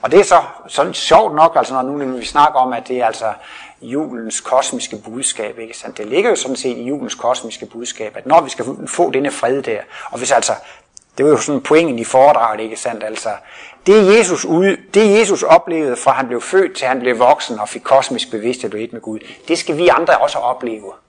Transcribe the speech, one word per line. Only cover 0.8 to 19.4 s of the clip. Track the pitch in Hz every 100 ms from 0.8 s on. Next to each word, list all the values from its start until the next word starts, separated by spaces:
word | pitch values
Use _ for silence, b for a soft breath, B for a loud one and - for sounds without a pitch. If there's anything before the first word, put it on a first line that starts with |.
| 175
sjovt | - - 165 214 151
nok, | 160 151
altså | 117
når | 131
nu | 127 147 135 127
vi | 110
snakker | 147 147 143
om, | 127
at | 117 -
det | 127
er | 117
altså | 113 113 101 B B B B
julens | 123 135 151 123 113 -
kosmiske | - 127 131 123 - 107
budskab, | 110 117 135 - 104 113
ikke | 113 -
sandt? | 120 -
Det | 107
ligger | 143 233
jo | 196
sådan | 127 127
set | 135 120
i |
julens | 120 143 120 -
kosmiske | 113 127 113 - 113
budskab, | 113 120 - 110 110
at | 131
når | 165
vi | 143
skal | - 120 - -
få | - 175
denne | 127 139
fred | 135 123 135
der, | 135 107 - B B
og | 131
hvis | 123
altså, | 123 - 104 B B B - _ -
det | 139
var |
jo | 147
sådan | - 139
pointen | - 156 165 120
i |
foredraget, | 113 131 139 131 113 107
ikke | 110 110
sandt? | 123 110
Altså, | 107 110 113 101 B B B B -
det | 214 190 220
Jesus | 202 156 -
ude, | 165 196 180 -
det | 196 214 208
Jesus | 208 196
oplevede, | - 170 - 165 147 123
fra | 143
han | 127 127
blev | 120
født | - 185 185 -
til | 131
han | 131
blev | 123 117
voksen | 123 147 - 110
og | 107
fik | -
kosmisk | - 135 131 120 -
bevidsthed | 113 113 117 110
og |
blev | 104
et | 113
med | 117
Gud, | 110 110 B B